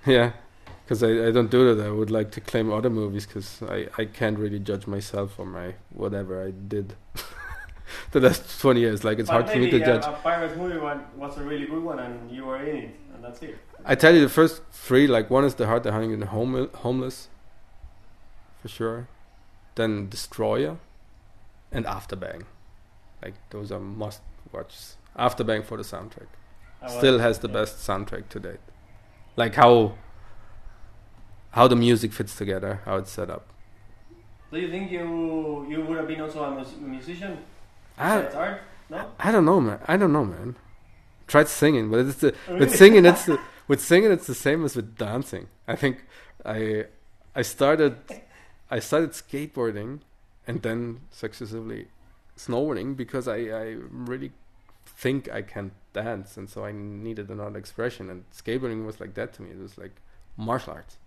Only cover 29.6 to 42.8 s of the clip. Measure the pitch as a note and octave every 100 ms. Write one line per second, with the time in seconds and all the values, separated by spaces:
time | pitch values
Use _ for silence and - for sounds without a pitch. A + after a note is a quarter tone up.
29.6 | A#2+ A#2+ G#2+ G2+ - - - - - -
30.6 | - - - - - - - - - -
31.6 | B2 A#2+ A#2 A#2 G#2+ - G2+ - G2+ F#2+
32.6 | G2 G2+ G2+ G2 G2 - F2+ E2 - -
33.6 | - - - - - - - - - E3
34.6 | F3 F3+ F#3+ F3+ E3+ E3 E3 D#3+ D#3 D3
35.6 | C#3 D3+ D#3 E3 D#3 D#3 D#3 D3+ C#3+ C3+
36.6 | C3 - C#3+ C3 B2+ F3 G3 E3 - -
37.6 | - - - - D3+ G#3 - - F#3 G3
38.6 | - - - E3 - - F#3+ A3 D#3+ F#3
39.6 | A#2 G2+ - F3+ F#3+ D3 A2+ E2 G#2 B2
40.6 | - - - - - - - D3 D3+ -
41.6 | D3+ C#3+ A2 A2 C3 C3+ D3 - - F3+
42.6 | C3+ -